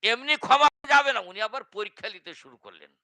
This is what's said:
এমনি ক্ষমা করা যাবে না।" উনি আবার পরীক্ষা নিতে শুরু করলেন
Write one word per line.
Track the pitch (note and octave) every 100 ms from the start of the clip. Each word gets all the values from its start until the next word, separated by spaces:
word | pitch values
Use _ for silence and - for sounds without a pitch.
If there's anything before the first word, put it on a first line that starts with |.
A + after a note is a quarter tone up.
এমনি | G3+ A#3 C#4 D4+
ক্ষমা | C4 C4+ D4
করা | _ C#4 C#4+
যাবে | C#4
না।" | A#3+
উনি | F3+ F#3+
আবার | A3 A#3
পরীক্ষা | - G3+ G#3 _ -
নিতে | F#3+ E3+
শুরু | D#3 C#3 A#2+
করলেন | G#2 F2 D2 C#2+